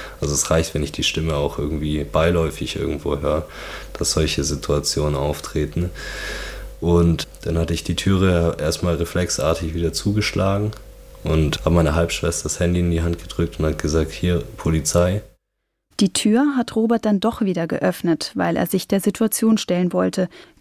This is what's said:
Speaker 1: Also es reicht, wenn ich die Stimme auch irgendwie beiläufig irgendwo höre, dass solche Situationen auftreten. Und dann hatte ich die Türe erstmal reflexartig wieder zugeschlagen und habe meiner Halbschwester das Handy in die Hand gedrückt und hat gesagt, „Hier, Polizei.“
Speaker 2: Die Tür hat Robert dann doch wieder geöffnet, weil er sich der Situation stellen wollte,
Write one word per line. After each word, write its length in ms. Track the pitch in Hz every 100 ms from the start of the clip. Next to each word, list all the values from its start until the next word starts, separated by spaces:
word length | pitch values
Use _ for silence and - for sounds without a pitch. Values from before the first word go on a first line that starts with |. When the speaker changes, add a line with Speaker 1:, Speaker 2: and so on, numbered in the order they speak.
| - -
Speaker 1:
Also 120 | 71
es 180 | 69 -
reicht, 220 | 80 82
wenn 100 | 78
ich 80 | 73
die 120 | -
Stimme 320 | - - 80 73
auch 220 | 73 -
irgendwie 460 | 73 78 76 76
beiläufig 720 | 71 80 82 85 80 - - -
irgendwo 420 | - 76 - 73
höre, 260 | 73 76 80 - - - - -
dass 140 | -
solche 320 | - 76 -
Situationen 720 | 71 71 - 73 71 - 76 71
auftreten. 760 | 71 73 - 80 73 - 90 - - - - - - - - -
Und 480 | 85 85 85 80 - -
dann 140 | - 82
hatte 160 | 80
ich 100 | 82
die 120 | - 85
Türe 600 | - 95 92 87 85 -
erstmal 360 | 78 - 90 82
reflexartig 760 | 82 90 90 - 76 85 82
wieder 180 | 85 82
zugeschlagen 800 | - - 104 101 98 95 98 107 - - - - - 78
und 400 | 80 76 - -
habe 100 | 85
meiner 200 | 80 80
Halbschwester 480 | 85 - 87 -
das 180 | - -
Handy 180 | 87 87
in 120 | 87
die 100 | 82
Hand 200 | 82 85
gedrückt 380 | - - 85 -
und 60 | 78
hat 140 | 73
gesagt, 320 | 76 80 76
„Hier, 320 | - 87 87 - -
Polizei.“ 680 | 82 80 76 85 87 101 - _ _ _ _ _ _ -
Speaker 2:
Die 140 | 190
Tür 420 | - 214 220 294 269
hat 220 | 233 226
Robert 260 | 220 233
dann 160 | 214 202
doch 220 | 208 233
wieder 260 | 196 175 165
geöffnet, 640 | - 185 175 170 160 - 190
weil 200 | 175 170
er 120 | 170
sich 200 | 185 -
der 140 | 196
Situation 560 | 208 - 220 - 220 220
stellen 340 | - 180 180
wollte, 380 | 180 180 180 180 - - _